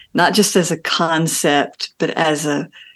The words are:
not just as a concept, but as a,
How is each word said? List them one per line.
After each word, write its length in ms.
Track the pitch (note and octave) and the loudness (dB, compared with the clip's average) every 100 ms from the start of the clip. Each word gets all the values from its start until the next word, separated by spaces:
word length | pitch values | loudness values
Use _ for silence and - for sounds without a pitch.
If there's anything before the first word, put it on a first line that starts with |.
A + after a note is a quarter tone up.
| - | -8
not 200 | - F3 | 0 2
just 220 | G3 G3+ F#3+ | 2 2 2
as 160 | E3 | 0
a 60 | D#3+ | -4
concept, 1160 | - - E3 D#3+ D#3+ - D#3 C#3+ - - - - | -4 -2 0 0 0 0 0 2 0 -6 -12 -4
but 140 | E3 | -4
as 340 | - D#3+ D3 D3+ | 0 0 0 -2
a, 240 | C#3+ - - - | -4 -6 -14 -20